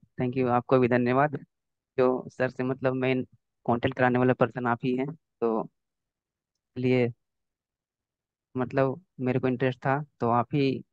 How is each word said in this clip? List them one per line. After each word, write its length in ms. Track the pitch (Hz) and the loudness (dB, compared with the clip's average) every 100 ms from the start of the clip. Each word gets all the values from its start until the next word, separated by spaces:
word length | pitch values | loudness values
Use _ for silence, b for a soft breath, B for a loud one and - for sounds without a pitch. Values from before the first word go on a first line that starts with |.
| _ - | _ -6
thank 160 | 127 127 | -4 -2
you, 100 | 127 | 0
आपको 300 | 120 - 131 | 0 2 4
भी 100 | 120 | 4
धन्यवाद। 560 | 123 123 127 151 139 - _ _ _ _ - | 2 2 2 0 -2 -14 _ _ _ _ 0
जो 300 | 127 127 139 | 0 0 -6
सर 200 | - 127 | -4 -4
से, 140 | - | -4
मतलब, 320 | 127 135 135 | -6 -2 -2
main 300 | 131 131 127 123 _ _ _ - | 0 0 -2 -4 _ _ _ -2
कांटेक्ट 300 | 117 131 131 | 0 0 2
कराने 220 | 127 123 | 2 4
वाला 140 | 127 | 2
person 340 | 123 120 127 123 | 2 0 0 -4
आप 120 | 117 | -2
ही 120 | 131 127 | -2 -4
हैं, 100 | 143 - _ _ | -4 -10 _ _
तो 280 | 117 110 - _ _ _ _ _ _ _ _ _ _ 127 | -2 -2 -6 _ _ _ _ _ _ _ _ _ _ -4
लिए, 360 | 127 127 120 - _ _ _ _ _ _ _ _ _ _ _ _ _ 127 | 0 2 0 -4 _ _ _ _ _ _ _ _ _ _ _ _ _ -6
मतलब, 460 | 120 135 135 131 - - | -2 0 0 -2 -12 -6
मेरे 180 | 127 123 | -2 0
को 100 | 131 | 0
interest 300 | 123 131 123 | 0 -2 -2
था 260 | 139 139 151 _ | -2 -2 -4 _
तो 100 | 117 | 0
आप 240 | 117 117 | 0 0
ही 300 | 147 135 127 - | 0 0 -2 -8